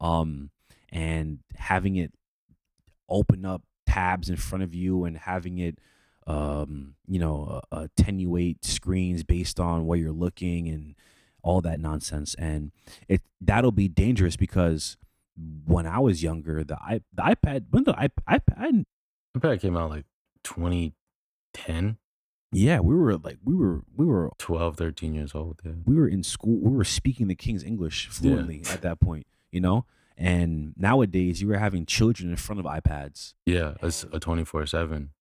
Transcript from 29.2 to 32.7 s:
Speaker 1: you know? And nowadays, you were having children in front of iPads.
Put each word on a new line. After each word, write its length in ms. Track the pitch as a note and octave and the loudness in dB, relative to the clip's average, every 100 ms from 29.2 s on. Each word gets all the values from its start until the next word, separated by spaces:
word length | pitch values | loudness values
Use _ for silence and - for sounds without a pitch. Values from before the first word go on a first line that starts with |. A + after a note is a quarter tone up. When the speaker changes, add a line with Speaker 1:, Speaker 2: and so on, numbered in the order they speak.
| C#2 _ _ | -10 _ _
Speaker 1:
you 100 | F2+ | 0
know? 260 | F2+ G#2 B2+ _ _ - | 2 2 0 _ _ -4
And 560 | F2+ F2 E2+ D#2+ D2+ - | 2 2 2 -2 -6 -2
nowadays, 640 | G2 C3 G#2+ F#2 F2+ E2+ | 2 4 4 2 0 0
you 80 | G2+ | 0
were 80 | G2+ | 0
having 300 | G#2 F#2 E2 | 0 -2 -2
children 420 | - A2 A#2 F2+ | 2 2 2 -2
in 80 | F2 | -6
front 240 | - G#2 | -6 -6
of 60 | |
iPads. 640 | E2 | -6